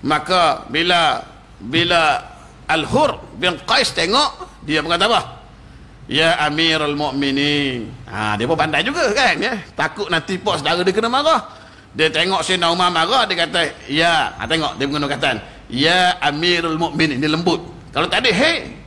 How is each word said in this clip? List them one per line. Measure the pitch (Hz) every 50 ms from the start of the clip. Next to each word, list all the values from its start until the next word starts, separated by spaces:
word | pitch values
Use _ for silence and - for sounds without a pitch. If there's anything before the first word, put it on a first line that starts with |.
| -
Maka | 135 156 151 147 - 185 185 175 156 135 - - -
bila, | 117 151 170 175 180 175 165 151 123 - - - - - - - - -
bila | 101 110 131 165 175 175 175 170 160 151 139 - - - - - - - - - - -
Al-Hur | 151 160 151 - - 262 311 277 - 95 - - -
bin | - 151 180 175 - -
Qais | - 226 277 254 -
tengok, | - - 170 170 208 262 302 269 - - 370 - - - -
dia | 151 147 156 147
berkata | 160 170 170 190 220
apa? | 233 190 - - - - - - - - - - - - - - - - -
"Ya | - - 143 160 165 175 - 151
Amirul | 151 147 156 165 165 160 156 151 147 147
Mukminin." | 147 151 147 131 139 143 139 135 139 143 147 147 147 143 139 127 123 110 101 - - -
Ha, | - - 101 107 107 104 104
dia | 113
pun | 127 165
pandai | 156 160 156 151 147 165
juga, | 226 294 349 320 240 202
kan, | 254 269 226 170 139
ya? | 170 226 262 208 165 - -
Takut | - 151 156 - - 202 - 175
nanti | 165 - - 196 180
pak | - 208 180 156 139
saudara | 147 165 175 180
dia | 190 185
kena | 208 220 233
marah. | 240 269 294 311 320 254 - - - - - - - - - -
Dia | - 104 156 160 151
tengok | 151 165 180 196 180 160
Sayyidina | - 185 175 170 170
Umar | 170 175 180 180 175
marah, | 165 165 175 233 269 233
dia | 196 190 170 170 156
kata, | - 175 170 143 123 - - 104
"Ya." | 135 151 165 170 170 160 135 107 - -
Ha, | 107
tengok, | 113 156 165 156 135 - -
dia | 131
menggunakan | 139 139 151 147 139 143 135
kataan, | 127 143 127 107 - - - - - - 127
"Ya | 123 143 160 175 185 180 180 - - -
Amirul | 147 147 147 165 175 175 175 170 170 160 160
Mukminin." | 170 160 - 165 156 156 143 123
Dia | 143 156 151
lembut. | 160 170 180 165 - - - - - - -
Kalau | - - -
tadi, | - 180 190 240 254
"Hei." | 202 175 269 320 339 294 - - - - -